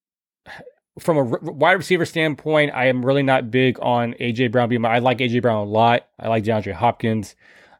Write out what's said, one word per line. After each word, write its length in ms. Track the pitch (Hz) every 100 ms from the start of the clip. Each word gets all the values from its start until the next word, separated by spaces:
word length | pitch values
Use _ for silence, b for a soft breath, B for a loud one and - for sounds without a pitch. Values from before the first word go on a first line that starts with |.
| _ _ _ _ - B - _ _ -
from 180 | - 151
a 40 |
r-, 200 | 123 123
wide 320 | 151 143 156
receiver 320 | 190 - 185
standpoint, 680 | 160 165 156 135 151 156 147
I 120 | 131 127
am 200 | 127 123
really 160 | 139
not 300 | 135 131 120
big 260 | 127 131 113
on 360 | 123 120 117 -
A 140 | 120
J 160 | 117 123
Brown 200 | 123 117
being 120 | 120
my, 80 | 113
I 100 | 117
like 220 | 123 120
A 80 | 127
J 100 | 120
Brown 300 | 120 110 104
a 20 |
lot. 380 | 107 117 120 - _
I 80 | 110
like 160 | 113
DeAndre 300 | 104 110 98
Hopkins. 640 | 85 120 - 117 110 101 - b b b